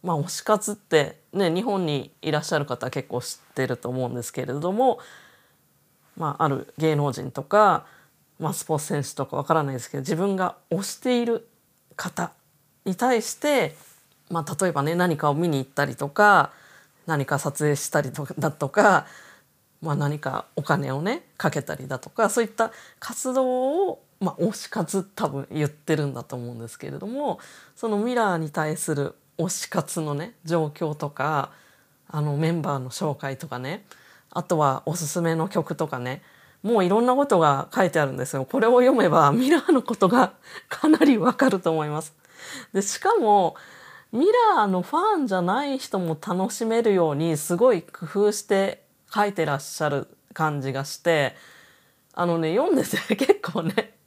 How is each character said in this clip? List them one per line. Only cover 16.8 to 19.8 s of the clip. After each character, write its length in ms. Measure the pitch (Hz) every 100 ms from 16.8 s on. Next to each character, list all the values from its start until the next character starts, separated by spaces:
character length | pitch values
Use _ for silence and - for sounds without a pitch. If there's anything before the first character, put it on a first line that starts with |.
| _ _ -
何 200 | 156 135
か 120 | 143
撮 260 | 147 139
影 100 | 151 147
し 120 | -
た 120 | 147
り 120 | 127
と 120 | 123
か、 100 | 139 143
だ 120 | 151
と 180 | 143 139
か、 380 | - 208 175 - - - - _ _ _ _